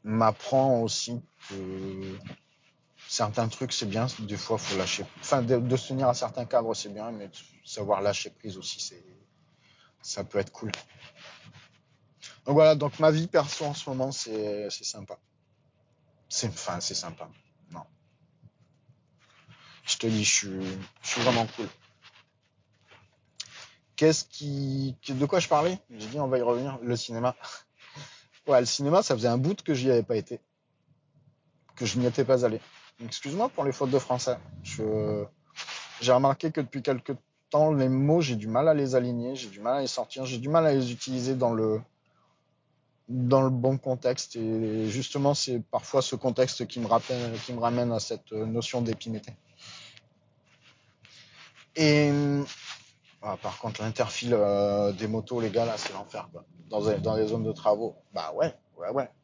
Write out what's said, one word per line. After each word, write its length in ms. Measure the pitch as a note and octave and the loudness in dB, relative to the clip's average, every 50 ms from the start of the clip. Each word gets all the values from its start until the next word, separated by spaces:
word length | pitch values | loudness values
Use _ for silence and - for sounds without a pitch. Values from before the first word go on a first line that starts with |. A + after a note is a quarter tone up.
| - | -4
m'apprend 720 | A2 G#2+ A2+ A2+ A2 G#2 - - - C3 C3 C3+ C3+ B2+ A#2 | 0 2 4 4 4 4 2 -4 0 2 4 4 4 4 4
aussi 380 | A#2 G#2+ - - - A#2+ A#2+ A#2+ - _ _ _ - - | 2 0 -2 -4 -4 -6 -6 -8 -8 _ _ _ -16 -12
que 640 | G2 F#2+ F#2+ F#2 F#2+ F#2+ F#2+ F#2+ F#2+ F#2+ F#2+ F#2+ F#2+ G2+ - - - _ _ _ _ _ _ _ _ _ _ _ _ _ - | -10 -8 -8 -8 -8 -8 -8 -8 -8 -8 -10 -10 -10 -12 -14 -16 -18 _ _ _ _ _ _ _ _ _ _ _ _ _ -14
certains 400 | - - - A#2 G#2+ G#2 B2 A#2 | -8 -4 -2 -2 -2 0 -2 -2
trucs, 260 | A2+ - - C3 B2 - | -2 -2 -6 -6 -4 -4
c'est 140 | - A#2+ | -4 -4
bien, 180 | G#2 G2 A2 A#2+ C3 - - | -2 -2 0 -2 -2 -4 -8
des 180 | A2 G2+ G#2 | -8 -8 -8
fois, 220 | F#2+ - - A2+ G#2 | -8 -2 -2 -2 -2
faut 180 | - - G2 | -2 -4 -2
lâcher. 260 | F#2+ F#2 F2 - - F#2+ - - - | -2 -2 -2 -4 -6 -6 -10 -12 -14
Enfin, 220 | - - D3 C3+ | -2 0 0 2
de, 160 | A#2+ A#2 C3 | 4 2 2
de 180 | A#2+ B2 A#2+ B2+ | 2 4 2 0
se 100 | B2 - | 0 -2
tenir 200 | - C3+ C3 C3+ | -4 -4 2 2
à 60 | B2 B2 | 2 2
certains 320 | - B2 A2 - C3 A#2+ | 2 -2 -6 -6 -8 -6
cadres, 300 | - - A#2+ A2+ A2+ A2 | 0 0 0 2 2 -4
c'est 180 | - - G#2 G2+ | -4 -6 -10 -10
bien, 160 | G#2+ G#2+ A#2 | -10 -10 -10
mais 180 | A#2 G#2 G2+ | -10 -10 -12
de 80 | F#2+ - - - - _ _ _ | -14 -16 -20 -20 -20 _ _ _
savoir 380 | - - G#2+ G2+ G2 G#2 F#2+ G2 | -12 -8 -8 0 0 0 2 2
lâcher 260 | G2+ G2 - - - | 0 0 0 -6 -10
prise 260 | _ _ - G#2+ F#2 | _ _ -14 -12 -12
aussi, 240 | F#2+ - - - - | -10 -10 -10 -8 -8
c'est, 240 | - - G2 F2 E2+ F#2 F2+ _ _ _ _ _ _ _ _ _ _ _ _ _ _ _ _ _ - | -10 -12 -12 -16 -20 -20 -20 _ _ _ _ _ _ _ _ _ _ _ _ _ _ _ _ _ -12
ça 200 | - - G2+ F#2+ | -10 -8 -8 -8
peut 140 | - - | -2 -2
être 140 | G2+ G2 - | -2 -2 -2
cool. 200 | _ - A#2 G#2+ G2 - - _ - - - - _ - - - - - - - - - - _ _ _ _ _ _ _ _ _ _ _ - - - _ _ | _ -10 -8 -8 -8 -8 -12 _ -20 -20 -20 -20 _ -20 -20 -20 -20 -20 -20 -20 -20 -20 -20 _ _ _ _ _ _ _ _ _ _ _ -20 -20 -20 _ _
Donc 80 | - C#3+ | 4 6
voilà, 220 | D3+ D#3 D#3 D#3 | 8 8 8 8
donc 240 | D3 D3 C#3+ - - | 6 2 -2 0 4
ma 100 | D#3 D#3 | 6 6
vie 160 | D3+ D#3 E3 | 6 6 0
perso 400 | F3+ - D#3+ C#3+ D3 - - D#3+ | 2 2 2 2 2 -4 -4 -4
en 80 | C#3+ D3 | -4 -4
ce 160 | - - C#3+ | -6 -8 -6
moment, 220 | C3 B2+ B2+ C3+ | -4 -2 -2 -2
c'est, 580 | C#3 - - A#2 A2 G#2+ G#2+ G#2 G#2 G#2 G#2+ G2 | -4 -6 -6 -4 -4 -2 -2 -2 -4 -4 -6 -8
c'est 140 | - - - | -8 -8 -8
sympa. 340 | - - G#2+ G2 - F#2+ _ _ _ _ _ _ _ _ _ _ _ _ _ _ _ _ _ _ _ _ _ _ _ | -10 -10 -10 -14 -16 -16 _ _ _ _ _ _ _ _ _ _ _ _ _ _ _ _ _ _ _ _ _ _ _
C'est, 200 | - - - G#2+ | -6 -4 -4 -4
enfin, 300 | - - - - F2 F2 | -6 -6 -6 -6 -6 -4
c'est 120 | - - F2+ | -4 -4 -6
sympa. 340 | - - E2+ E2 - D#2 D#2 - _ _ _ _ _ _ _ | -6 -8 -8 -12 -12 -16 -18 -18 _ _ _ _ _ _ _
Non. 100 | E2 E2 D2+ _ _ _ _ _ _ _ _ _ _ _ _ - _ _ _ _ _ _ _ _ _ _ _ _ _ _ _ _ _ _ _ _ - _ - - - - _ | -16 -16 -16 _ _ _ _ _ _ _ _ _ _ _ _ -20 _ _ _ _ _ _ _ _ _ _ _ _ _ _ _ _ _ _ _ _ -20 _ -20 -20 -20 -14 _
Je 120 | - - | -4 -4
te 80 | - A#2 | 0 0
dis, 180 | A2+ A2 G#2+ G#2 | 0 2 2 2
je 120 | - - | 2 2
suis, 260 | - G#2 G2 F#2+ F#2+ F#2+ F#2+ F#2+ F#2+ G2 - _ _ | 2 0 -2 -6 -6 -6 -6 -8 -8 -12 -14 _ _
je 60 | - | -6
suis 140 | - - B2 | -4 -2 2
vraiment 260 | A#2 B2+ A#2+ A#2 A2+ A2+ - | 2 4 4 4 0 0 -4
cool. 120 | - A2 F2+ - _ _ _ _ _ _ - _ - _ _ _ _ _ _ _ _ _ _ _ _ _ _ - - _ _ _ _ _ _ _ _ - - - - - - _ _ _ _ _ | -8 -10 -10 -10 _ _ _ _ _ _ -20 _ -20 _ _ _ _ _ _ _ _ _ _ _ _ _ _ -20 -20 _ _ _ _ _ _ _ _ -16 -16 -16 -20 -20 -20 _ _ _ _ _
Qu'est-ce 280 | - D3+ D#3 D#3+ - - | 4 6 6 6 4 -2
qui, 680 | _ - - D3 C#3+ C#3+ C#3 C#3 C3+ C3+ C3+ C3+ C3+ B2+ _ | _ -12 -10 -8 -6 -4 -4 -2 -2 -2 -2 -2 -4 -6 _
que, 120 | - - C3+ | -8 -6 -2
de 120 | C3 D3 | 0 0
quoi 140 | C#3+ G3 F3+ | 2 2 0
je 80 | E3 | 2
parlais ? 320 | - E3 D3 D#3 F3 F#3 F#3+ _ _ | 4 2 2 4 2 -2 -4 _ _
J'ai 200 | A#2+ G#2+ G#2+ G#2+ | -14 -12 -12 -8
dit, 100 | B2 D3 | -4 -4
on 80 | C#3+ | -2
va 100 | C3 C3 | 0 0
y 60 | B2+ A#2+ | 2 2
revenir. 340 | A#2+ A#2+ A#2+ C3 C#3 C3+ B2 A#2+ | 2 2 0 -2 -4 -6 -6 -2
Le 120 | A#2+ A#2+ | -2 -2
cinéma. 400 | A#2 - - A#2 A2+ A#2+ B2+ B2+ _ | -2 -2 -6 -6 -2 -2 -2 -4 _
<laughs> 60 | - - - - _ _ _ _ - - - D3 D3 - - - - _ _ _ _ | -14 -16 -16 -16 _ _ _ _ -20 -20 -20 -20 -18 -18 -20 -20 -20 _ _ _ _
Ouais, 120 | D3 C#3 B2 | 6 6 6
le 80 | B2 | 6
cinéma, 340 | A#2+ - - C#3 C#3 E3 F#3+ | 4 0 0 2 4 4 4
ça 140 | A3+ - C3+ | 4 4 0
faisait 120 | A2+ A2+ | 2 4
un 120 | A#2+ A#2 B2+ | 2 2 4
bout 200 | C3 E3 G#3 - - | 2 0 0 -2 0
que 100 | - D3+ | -2 0
j'y 160 | B2+ B2+ C3+ | 2 4 4
avais 140 | B2+ A#2 G#2+ | 4 4 4
pas 120 | - A#2+ | 2 -2
été. 240 | G#2+ F#2 - A#2+ - _ _ _ _ _ _ _ _ _ _ _ _ _ _ _ _ _ _ _ _ _ _ _ _ _ _ _ | -2 -2 -4 -10 -12 _ _ _ _ _ _ _ _ _ _ _ _ _ _ _ _ _ _ _ _ _ _ _ _ _ _ _
Que 120 | - B2+ | -6 -4
je 100 | G#2 F#2+ | -2 0
n'y 80 | B2 B2 | 2 0
étais 180 | B2 - - C3 | 2 2 2 4
pas 220 | C3 C3+ B2 B2 | 4 4 4 4
allé. 160 | A#2 G#2+ A2+ - - - - - - _ _ A#2+ | 2 0 -2 -8 -12 -20 -20 -20 -20 _ _ -12
Excuse-moi 460 | A2+ - - - C#3 C#3+ F#3+ A#3 C4+ | -10 -10 -8 -8 -6 -2 -2 -2 -2
pour 140 | - - C#3+ | -2 -2 -2
les 80 | - | -2
fautes 180 | - - C#3+ B2+ | 0 -2 -2 2
de 80 | C3+ | 2
français. 400 | C3+ - - B2+ B2 - B2+ B2 - - - - - | 0 0 0 -4 -2 0 -2 -4 -4 -8 -18 -18 -14
Je, 640 | - - - - A2 G#2+ G#2+ G#2+ G#2+ G#2+ G#2+ G#2 G#2 - _ _ _ _ _ - - - - - - - - - | -12 -10 -6 -4 -2 -2 0 -2 -2 -2 -2 -4 -6 -8 _ _ _ _ _ -16 -14 -12 -12 -14 -14 -16 -12 -2
j'ai 120 | A#2 B2 | 4 4
remarqué 400 | B2+ B2+ C#3 C#3 C#3 - - D#3+ | 6 6 6 4 2 2 -2 -2
que 100 | D#3 D#3+ | -2 -2
depuis 220 | C#3 - - C#3 A#2 | -4 -4 -6 -4 -2
quelque 300 | - C3+ B2 - - C3+ - _ _ _ _ _ _ | 0 -2 -2 -2 -8 -8 -8 _ _ _ _ _ _
temps, 240 | - D3 D3+ D#3 D#3 | 2 4 4 4 4
les 160 | C#3 C3 C3 | 4 4 4
mots, 320 | C3 C3 C#3 D3 D#3+ F3 | 4 4 4 4 4 4
j'ai 140 | D#3+ C3+ A#2+ | 4 2 0
du 120 | G#2+ G#2 | -2 -2
mal 200 | A2 A2 B2 D3 | 0 0 4 6
à 80 | D#3+ D#3 | 6 4
les 180 | D3 C#3 C3 B2+ | 4 4 4 2
aligner, 420 | B2+ B2 B2 A#2+ A#2+ A#2 B2+ C3+ | 2 2 2 -2 -2 -4 -4 -6
j'ai 140 | C3 A#2+ G#2+ | -8 -10 -14
du 120 | G2 G2+ | -14 -6
mal 160 | G#2 A#2+ C3 | -2 0 0
à 40 | C#3+ | 0
les 60 | C3+ | 0
sortir, 400 | B2 - B2+ A2+ - - C3 C3 | -2 -4 -4 -6 -6 -8 -8 -6
j'ai 100 | B2+ C3 | -6 -6
du 100 | A#2 B2 | -4 -2
mal 200 | C#3+ D#3 E3 D#3+ | 2 2 4 6
à 80 | D3+ C#3 | 6 4
les 160 | C3+ B2+ A#2+ | 4 2 0
utiliser 420 | A#2+ A#2 - C3 C3 B2+ B2 C3 C3+ | -4 -6 -6 -6 -4 -2 -2 -2 0
dans 220 | B2+ B2+ A#2 A#2 | 2 2 2 2
le, 260 | A2+ A2 A2 G#2+ A2 A#2 _ _ _ _ _ _ _ _ _ _ _ _ _ _ _ _ _ _ _ _ _ _ _ _ - | 2 2 0 0 -2 -4 _ _ _ _ _ _ _ _ _ _ _ _ _ _ _ _ _ _ _ _ _ _ _ _ -6
dans 320 | B2 B2+ B2 B2 C3+ C3+ | -4 -2 2 6 6 6
le 80 | C3+ C3 | 6 4
bon 300 | C3 B2+ B2 C3 C3 C3 | 2 2 2 2 0 0
contexte. 560 | - C3+ B2+ B2+ - B2+ B2 - - - - | -2 -4 -4 0 0 -2 0 0 -6 -8 -6
Et 560 | A#2+ A2+ A2 A2+ A2+ A2+ G#2+ G#2+ A2 A2 A2 | -4 -2 -2 0 0 0 0 0 0 -2 -2
justement, 420 | G2+ C3 C3 - - C#3+ C#3 C#3+ D3 | -2 -4 -4 -4 -2 0 2 2 2
c'est 260 | - - - B2 A#2 - _ | 2 -2 -2 -2 -4 -4 _
parfois 320 | - A2+ - - - C3+ B2+ | -4 -4 -4 0 0 0 0
ce 120 | - C3+ | 0 -4
contexte 520 | A#2+ - C3 A#2 - B2+ B2+ - - B2 | -2 -2 -2 2 2 2 2 0 -6 -6
qui 120 | A2 - B2 | -6 -6 -6
me 60 | A#2 | 0
rappelle... 540 | G2+ A2+ A#2 - - B2+ B2 A#2+ A#2 A2+ A2 - | 2 2 2 2 0 -4 -4 -4 -4 -6 -8 -8
qui 40 | - | -8
me 80 | B2 A#2 | -4 0
ramène 320 | A#2 A#2+ A#2+ B2 B2 A#2+ | 0 0 2 2 0 0
à 80 | A#2 G#2+ | 0 -2
cette 320 | - - A2+ - _ - | -2 -4 -8 -8 _ -8
notion 520 | A2+ G#2+ A2 A2+ A2 A#2 A2+ - - B2 A#2+ | -6 -4 -4 -2 -2 -2 -2 -2 -2 -2 0
d'épinauté. 500 | A#2 A2 - - A2+ A2 G#2+ - - - _ _ _ _ _ - - - - - - - - _ _ _ _ _ _ _ _ _ _ _ _ _ - _ _ _ _ _ _ _ - - - - - - - - - _ - - _ _ | -2 -2 -4 -6 -8 -8 -8 -10 -12 -20 _ _ _ _ _ -20 -20 -20 -18 -20 -20 -20 -20 _ _ _ _ _ _ _ _ _ _ _ _ _ -20 _ _ _ _ _ _ _ -20 -20 -20 -20 -20 -20 -20 -20 -20 _ -20 -20 _ _
Et, 360 | D#3+ D#3 D3+ D3 D3 D3 D3 C#3+ C#3+ D3 C#3+ C#3+ C#3+ C#3+ - - - - - - - - _ _ _ _ - _ _ - | 4 6 6 8 8 6 6 4 4 2 2 2 0 -2 -4 -10 -16 -14 -16 -16 -16 -18 _ _ _ _ -20 _ _ -8
ah, 140 | G#2+ F#2+ - | -8 -8 -6
par 160 | - G2+ - | -6 -10 -8
contre, 240 | - - A2+ A2 G2+ | -6 -8 -8 -6 -4
l'interfile, 540 | G#2+ A2+ A2 - A#2+ A2 - - B2 A#2+ A#2+ | -6 -4 -2 -2 -2 -2 -2 -6 0 2 4
euh, 560 | G#2+ G#2 G2+ G2+ G2+ G2+ G2+ G2+ G2+ G#2 G2+ | 4 4 4 4 4 2 2 2 2 2 2
des 160 | G2 F#2 A2+ | 0 0 -4
motos, 340 | G#2+ A2 A2 G#2 - B2 A#2+ | -2 -2 -4 -4 -4 -4 -2
les 80 | A2+ G#2+ | -2 0
gars, 160 | F#2+ A#2 A#2 | 0 0 0
là, 140 | A#2 A2 G#2 | 0 -2 -4
c'est 140 | - - G2 | -6 -8 -8
l'enfer, 360 | F#2+ G#2 - - G#2 F#2 F2 | -10 -12 -10 -10 -12 -12 -12
quoi. 140 | - E2+ - _ _ - - - | -16 -20 -20 _ _ -20 -14 -4
Dans 100 | A2 G#2 G#2 A2 | -4 0 2 2
les, 80 | G#2 | 0
dans 180 | G2 G2 A2 A2 | 2 0 0 2
les 120 | A2 A2 | 2 2
zones 160 | G#2+ A2+ A2+ A2 | 0 0 -2 -2
de 80 | A2 | -4
travaux. 440 | G#2 - - G#2+ G#2 G#2 A#2 A2 - - _ _ | -4 0 2 2 2 2 0 -6 -8 -12 _ _
Bah 220 | - F2 D#2+ D#2 D#2 | -8 -6 -6 -4 -2
ouais, 180 | - D#3 D#3+ - - _ _ _ | 0 0 0 -2 -8 _ _ _
ouais, 120 | E2+ F2 F#2 | -10 -8 -4
ouais. 180 | A#2 C#3 B2+ - _ _ | -4 -4 -4 -4 _ _